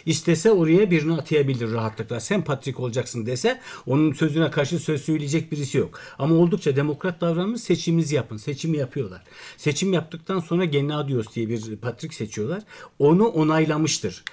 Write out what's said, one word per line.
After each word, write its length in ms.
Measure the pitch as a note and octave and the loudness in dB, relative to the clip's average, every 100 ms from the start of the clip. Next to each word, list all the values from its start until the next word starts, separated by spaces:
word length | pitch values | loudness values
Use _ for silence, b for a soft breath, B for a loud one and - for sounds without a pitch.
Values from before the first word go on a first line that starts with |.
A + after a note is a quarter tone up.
| - | -4
İstese 460 | D3+ - E3 A3 | -2 0 2 4
oraya 400 | G3+ D#3+ F3 G#3 | 4 6 4 6
birini 220 | E3 D3+ | 2 2
atayabilir 580 | D#3+ - D3+ C3+ B2+ A2+ | -2 0 2 2 0 -2
rahatlıkla. 480 | A2+ A2 G#2+ A2 A#2 | -2 -4 -6 -6 -6
"Sen 240 | - G3+ | -2 -2
patrik 360 | D3 C3+ C#3 B2+ | 0 -4 -4 -6
olacaksın." 460 | B2 A#2+ A2+ B2 A2 | -4 -4 -4 -6 -4
dese 360 | B2+ A3+ C4 B B - | 0 0 -2 B B 0
onun 280 | C#3 D#3 | 2 2
sözüne 380 | - D#3+ D3 D#3+ | 2 0 2 0
karşı 280 | D#3+ C#3 E3 | 0 0 -2
söz 220 | - D3+ | -2 -4
söyleyecek 500 | - D#3 C#3+ D#3+ D#3+ | 0 -2 0 -2 -2
birisi 260 | D3+ C#3 C3+ | -6 -2 0
yok. 220 | F2+ B B B | -2 B B B
Ama 180 | C#3 E3 | 2 4
oldukça 400 | F3 G3+ D3 C3+ | 4 2 0 0
demokrat 460 | D3 C#3+ F#3 E3+ | 0 -2 -4 -2
davranmış, 400 | F3 E3 G3 A#3 | -2 0 -2 -6
"Seçiminizi 540 | - E3 - E3 D3+ C#3+ | -2 0 2 2 2 0
yapın." 220 | - G#2+ | -2 -8
Seçimi 400 | - C#3 E3 D3+ | -8 -6 -4 -2
yapıyorlar. 460 | B2+ D3 G#2+ F2+ - B B B | -4 -4 -8 -10 -20 B B B
Seçim 360 | D3+ C#3 F#3+ | -2 0 0
yaptıktan 460 | F3 E3 E3 - F#3+ | 0 -2 -12 -4 -4
sonra 260 | E3 E3+ F3+ | 0 0 2
Gennadios 680 | C#3 C#3+ D3+ C#3 B2 A2 A#2 | 0 0 -2 -2 -2 -2 -4
diye 140 | A2 | -4
bir 260 | A2+ A2 G#2+ | -4 -6 -8
patrik 360 | A#2+ A#2+ D#3+ | -8 -8 -12
seçiyorlar. 500 | - G#2+ - G#2+ F#3+ - B B _ | -8 -8 -4 -4 -6 -10 B B _
Onu 280 | C#3+ E3+ A3+ | 6 6 4
onaylamıştır. 960 | D#3+ D#3 D#3 D#3 D3+ D#3 - G2+ - - | 4 4 4 2 2 0 -2 -6 -8 -16